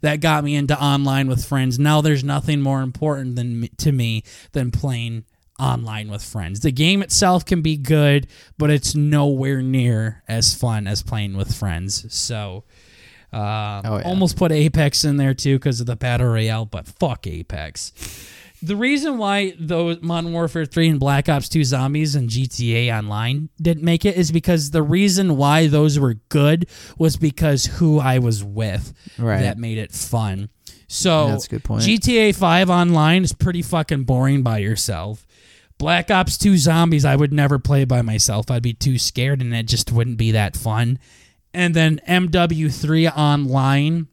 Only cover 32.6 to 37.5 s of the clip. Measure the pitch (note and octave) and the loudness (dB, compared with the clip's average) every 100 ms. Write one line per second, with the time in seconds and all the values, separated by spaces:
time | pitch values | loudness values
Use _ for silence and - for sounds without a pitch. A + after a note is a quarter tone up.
32.6 | F#3 F3 F3 E3+ D3+ F3+ F3+ - - F3 | 4 2 4 4 4 4 2 0 -2 -2
33.6 | - E3+ D#3 C#3+ B2+ B2+ C3 C#3 B2 A2 | -2 -4 -2 -4 0 2 2 2 2 0
34.6 | G2+ A2 - F#2 F2+ G#2+ _ _ _ _ | 0 -2 -2 -4 -6 -10 _ _ _ _
35.6 | _ _ D3+ F3 F3 G3 F3+ - G#3 F#3+ | _ _ 0 0 2 2 2 0 4 4
36.6 | C#3+ E3 E3+ D#3 C#3 C#3 D3 D3 C#3+ | 6 4 4 4 4 4 2 2 2